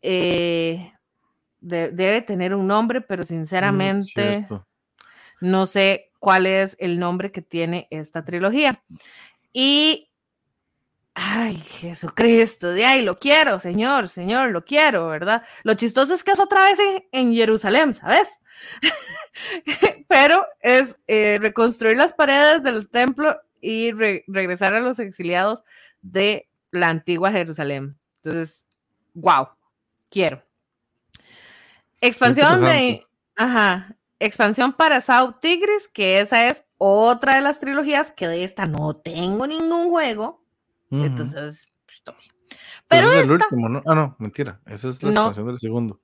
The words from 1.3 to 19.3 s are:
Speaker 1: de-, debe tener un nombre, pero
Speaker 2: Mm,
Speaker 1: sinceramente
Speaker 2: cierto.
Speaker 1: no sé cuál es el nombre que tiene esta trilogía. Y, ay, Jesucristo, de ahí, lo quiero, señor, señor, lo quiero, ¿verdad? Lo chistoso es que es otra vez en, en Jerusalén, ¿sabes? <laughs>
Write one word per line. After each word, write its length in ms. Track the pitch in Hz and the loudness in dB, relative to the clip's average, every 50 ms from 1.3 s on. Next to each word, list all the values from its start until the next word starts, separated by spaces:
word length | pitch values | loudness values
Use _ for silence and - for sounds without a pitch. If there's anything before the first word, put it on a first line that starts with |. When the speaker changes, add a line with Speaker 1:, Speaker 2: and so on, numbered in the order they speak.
| _ _ _ _ _ _ | _ _ _ _ _ _
Speaker 1:
de-, 300 | - 175 170 170 165 147 | -14 -8 -6 -4 -4 -4
debe 320 | - 175 185 190 208 226 226 | -4 -2 0 0 0 0 -2
tener 320 | - 208 180 180 185 196 | -4 -6 -4 -4 -2 -2
un 120 | 202 190 | -2 -2
nombre, 340 | 190 202 214 226 233 247 254 | 0 0 0 0 0 -2 -4
pero 220 | - _ 196 185 170 | -6 _ -8 -8 -8
Speaker 2:
Mm, 40 | |
Speaker 1:
sinceramente 760 | 165 165 165 160 156 190 185 185 202 196 190 190 190 196 202 202 | -8 -8 -10 -8 -4 -4 -2 0 0 0 0 0 0 -2 -2 -4
Speaker 2:
cierto. 640 | 190 - - 202 208 208 208 208 196 - 202 - _ _ _ _ _ _ _ - _ _ _ - - _ _ | -6 -4 -4 -2 -2 -2 -4 -6 -10 -12 -14 -14 _ _ _ _ _ _ _ -20 _ _ _ -20 -20 _ _
Speaker 1:
no 260 | - 180 185 190 190 | -2 0 0 2 0
sé 440 | 185 - 202 196 196 196 185 - _ _ _ | 0 0 2 2 2 2 0 -4 _ _ _
cuál 280 | - 202 190 185 185 | 2 2 4 4 4
es 300 | 190 190 190 196 190 190 _ | 2 2 0 0 -2 -4 _
el 180 | - 180 175 170 | -6 -4 -4 -2
nombre 320 | 180 175 180 180 185 202 196 | -2 -4 -4 -4 -6 -8 _
que 100 | 190 170 | -12 -16
tiene 440 | _ - 170 165 165 170 180 - _ | _ -6 -6 -4 -4 -4 -8 -8 _
esta 340 | - 156 151 147 _ 170 156 | -14 -14 -14 -12 _ -12 -12
trilogía. 580 | 139 175 175 185 196 220 277 302 277 240 - _ _ - - _ - - - - - _ _ _ _ _ | -8 -8 -4 -2 -2 0 2 0 0 -2 -4 _ _ -20 -20 _ -20 -20 -20 -20 -20 _ _ _ _ _
Y, 580 | 247 262 269 285 294 302 311 320 311 _ _ _ _ _ _ _ _ _ _ _ _ _ _ _ _ _ _ _ _ _ _ _ | -2 0 2 2 2 2 2 0 -2 _ _ _ _ _ _ _ _ _ _ _ _ _ _ _ _ _ _ _ _ _ _ _
ay, 420 | - 180 190 202 220 233 226 202 | -8 -6 -4 -4 -2 -2 -4 -6
Jesucristo, 1120 | 160 156 - - - 170 170 170 - - 165 - - 226 233 233 226 226 220 - - - 175 | -8 -12 -16 -18 -14 -14 -12 -12 -10 -12 -12 -2 2 4 4 6 6 4 2 0 -6 -6 -4
de 160 | 175 185 220 | -2 0 2
ahí, 160 | 254 269 262 240 | 4 4 2 2
lo 160 | 196 180 - | -2 -4 -4
quiero, 400 | - 277 285 311 311 285 208 185 | 0 4 4 4 4 4 0 -4
señor, 480 | - 180 175 202 220 254 285 269 220 175 | -4 -6 -4 -2 0 0 0 0 -2 -4
señor, 420 | - - 175 185 220 254 269 247 | -8 -10 -6 -4 -2 0 0 0
lo 140 | 208 170 165 | -2 -4 -6
quiero, 440 | - 277 294 311 302 240 190 165 165 | -2 2 2 4 4 2 0 -2 -4
¿verdad? 360 | 156 151 170 190 220 233 226 - - - - | -6 -6 -2 -2 -2 -2 -2 -8 -20 -8 -2
Lo 100 | 214 220 | -2 0
chistoso 400 | 208 233 233 - 269 269 269 349 | 0 0 -2 2 2 2 2 0
es 100 | 349 - | -2 0
que 80 | - 392 | 0 2
es 80 | 392 | 2
otra 240 | 392 392 392 392 381 | 2 2 4 4 6
vez 140 | 392 403 370 | 6 4 4
en, 260 | 415 392 381 381 - _ - | 2 0 0 -4 -8 _ -2
en 220 | 262 254 240 233 | 0 0 2 2
Jerusalén, 580 | 233 226 220 220 220 - 202 202 269 320 294 226 | 2 2 2 2 0 0 2 2 4 2 2 0
¿sabes? 340 | - - - 226 330 403 - - _ _ _ - - - - - - | -4 -2 2 2 2 2 0 -4 _ _ _ -20 -20 -20 -20 -16 -4
<laughs> 1300 | - - 679 605 587 - 960 640 640 - | -4 -4 -4 -4 -12 -16 -16 -16 -16 -18